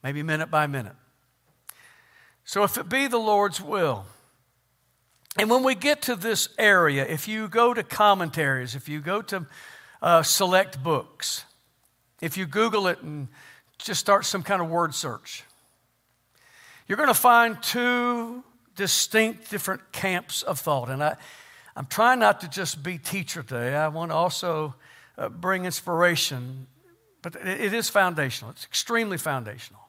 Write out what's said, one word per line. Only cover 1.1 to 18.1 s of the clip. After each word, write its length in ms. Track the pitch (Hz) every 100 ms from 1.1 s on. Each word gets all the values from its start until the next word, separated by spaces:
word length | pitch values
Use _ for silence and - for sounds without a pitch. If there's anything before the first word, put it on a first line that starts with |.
| _ _ _ _ _ - - - _ _ _ _ _
So 200 | - 196
if 120 | 202 -
it 120 | 180
be 180 | 254 277
the 100 | 240
Lord's 440 | 220 208 202 175
will, 460 | 190 214 160 107 95 - _ _ _ _ _ _ _ _ _ _ _ -
and 100 | 214
when 140 | 247
we 140 | 262 247
get 260 | 269 294
to 140 | - 220
this 320 | 208 208 - -
area, 480 | 220 190 160 139 135
if 220 | 151 208
you 180 | 220 220
go 260 | 220 240
to 120 | 233
commentaries, 920 | - - 208 190 170 143 147 131 127
if 140 | 123 139
you 120 | 151
go 220 | 147 202
to, 240 | - 196 160 - - - - -
uh, 200 | 175 170
select 600 | 156 - 190 185 190 135
books, 600 | 143 147 - _ - - - _ _ _ _ _ _ _
if 160 | 165 185
you 80 |
Google 420 | 180 165 226 214 190
it 140 | 170
and 280 | 151 151 135 - - - _ _
just 200 | - 190
start 280 | - 202 -
some 160 | 196
kind 180 | 175 196
of 80 | 165
word 260 | 165 165
search, 480 | 135 147 113 - - - _ _ _ _ _ _ _ _ _ _ - - - _
you're 120 | 202
gonna 160 | 294
find 480 | 226 247 233 233 208
two 840 | - 240 240 247 240